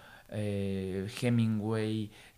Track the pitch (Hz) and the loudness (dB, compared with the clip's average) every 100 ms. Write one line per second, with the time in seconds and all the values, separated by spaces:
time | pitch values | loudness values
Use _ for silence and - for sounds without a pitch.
0 | - - - 107 104 101 98 95 95 92 | -20 -20 -10 -4 -2 -2 -2 -2 -2 -4
1 | 95 - 123 120 113 110 104 113 107 110 | -4 -2 2 4 4 2 0 0 0 -2
2 | 104 - - | -4 -10 -20